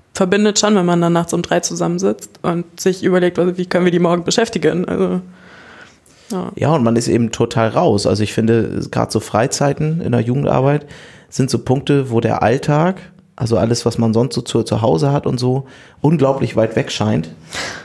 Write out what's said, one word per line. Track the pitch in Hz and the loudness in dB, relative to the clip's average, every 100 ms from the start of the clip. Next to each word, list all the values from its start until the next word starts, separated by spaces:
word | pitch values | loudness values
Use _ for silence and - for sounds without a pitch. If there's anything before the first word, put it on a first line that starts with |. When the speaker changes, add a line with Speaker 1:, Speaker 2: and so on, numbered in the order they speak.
| _ | _
Speaker 1:
verbindet | - 196 202 208 208 | -2 0 2 2 2
schon, | 208 208 | 2 4
wenn | 175 | 4
man | 175 | 2
dann | 170 | 2
nachts | 170 170 | 2 0
um | 175 | -2
drei | 175 175 | 0 -2
zusammensitzt | - 170 170 175 196 214 - - | -2 -4 -2 0 -2 -4 -8 -8
und | - 170 175 - | -4 -4 -6 -4
sich | 190 185 | -2 0
überlegt, | 180 185 180 175 | 0 2 2 2
was, | 180 180 | 0 -2
wie | 180 | -2
können | 180 180 | 0 2
wir | |
die | 175 | 2
morgen | 175 175 | 2 0
beschäftigen. | 175 208 226 185 156 170 - | 0 0 0 0 0 0 -2
Also | 180 185 185 180 - - - - - - _ _ _ - | -2 0 -2 -6 -18 -20 -20 -20 -20 -20 _ _ _ -8
ja. | 185 175 - | -6 -6 -2
Speaker 2:
Ja, | 131 | 0
und | 160 | 2
man | 113 117 | 2 2
ist | 120 | 2
eben | 113 117 | 0 0
total | - 117 117 113 | -2 -2 0 0
raus. | 123 175 104 - | 0 0 0 0
Also | 101 | 0
ich | 104 | -2
finde, | - 113 117 104 - - | 0 2 2 0 -4 -6
gerade | 117 113 | -4 -2
so | 110 | -4
Freizeiten | - 104 127 - 143 139 156 165 | -2 -2 0 0 -2 -2 -4 -4
in | 113 | -2
der | 120 | 0
Jugendarbeit | 117 135 143 131 135 147 - - - - - | 0 -2 0 2 2 0 -4 -20 -20 -20 -8
sind | - 135 | -2 0
so | 113 | 0
Punkte, | - 131 - 143 127 | 0 0 2 0 2
wo | 117 | 0
der | 113 110 | 0 2
Alltag, | 107 127 - 147 170 190 - - _ - | 2 0 0 2 2 -2 -10 -20 _ -6
also | 117 110 | -2 0
alles, | 113 120 117 | 2 0 -2
was | 117 | 0
man | 113 | 2
sonst | 110 135 | 2 0
so | - | -2
zu, | - 117 | -2 -2
zu | 110 117 | 0 0
Hause | 113 160 143 | 2 2 2
hat | 143 - | 0 -2
und | 127 | -2
so, | 123 131 131 - - - | -2 -2 -6 -16 -20 -2
unglaublich | 147 165 135 135 117 - | 0 2 2 2 -2 0
weit | 110 | 0
weg | - 139 | 0 -4
scheint, | - 107 107 - - - - - - | -2 0 0 -2 -12 -14 -10 -10 -12